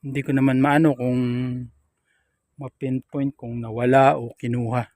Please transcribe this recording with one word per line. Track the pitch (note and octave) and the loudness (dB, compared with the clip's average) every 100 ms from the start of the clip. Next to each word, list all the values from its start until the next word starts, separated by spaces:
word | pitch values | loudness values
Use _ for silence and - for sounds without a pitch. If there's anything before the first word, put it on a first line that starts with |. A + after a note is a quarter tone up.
Hindi | C#3+ C3+ | -8 -8
ko | C3 | -2
naman | C3+ C3+ C3 | 0 2 2
maano | C3+ D3 D#3+ B2+ | 4 4 4 2
kung | B2 B2+ B2 A#2+ B2+ B2 B2 _ _ _ _ _ _ _ _ _ | -2 -2 -2 -4 -6 -8 -10 _ _ _ _ _ _ _ _ _
ma-pinpoint | C3+ _ C#3 C3 - D3 C#3 - | -18 _ -6 -6 -6 -6 -6 -6
kung | A#2+ A#2+ | -12 -10
nawala | A2+ A2 B2 C3+ C3+ D3+ | -8 -2 4 6 6 4
o | A#2+ | -6
kinuha. | - B2 A#2+ A#2 B2 A#2 | -8 -4 -4 -2 -4 -4